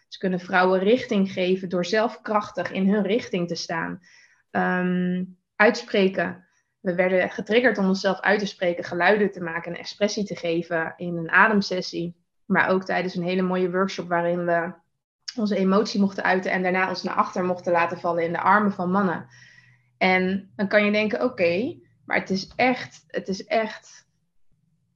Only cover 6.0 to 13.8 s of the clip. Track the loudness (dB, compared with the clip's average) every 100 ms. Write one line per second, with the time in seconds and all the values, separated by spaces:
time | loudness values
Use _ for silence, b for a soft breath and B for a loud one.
6 | 2 2 -4 -6 b b b b -4 0
7 | 2 2 0 -4 0 2 4 2 2 2
8 | 0 0 2 2 0 -2 -2 -2 -4 0
9 | 2 4 2 -2 -6 -6 -8 -10 -12 -2
10 | -2 0 -6 -4 -2 -2 -2 -2 -4 -6
11 | -8 -6 0 4 6 4 0 -2 -4 -6
12 | -6 -8 _ _ 0 2 2 0 0 -2
13 | -2 -4 -2 0 0 0 0 0